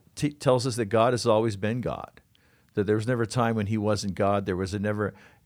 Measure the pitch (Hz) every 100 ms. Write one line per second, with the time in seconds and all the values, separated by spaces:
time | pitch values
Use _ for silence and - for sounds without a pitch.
0 | _ - 147 - 143 127 131 113 101 110
1 | 117 120 120 110 113 101 104 123 85 -
2 | - - _ _ _ _ _ - 101 110
3 | 110 123 113 127 117 113 101 110 104 104
4 | 101 87 98 101 98 90 95 101 104 104
5 | 101 - - _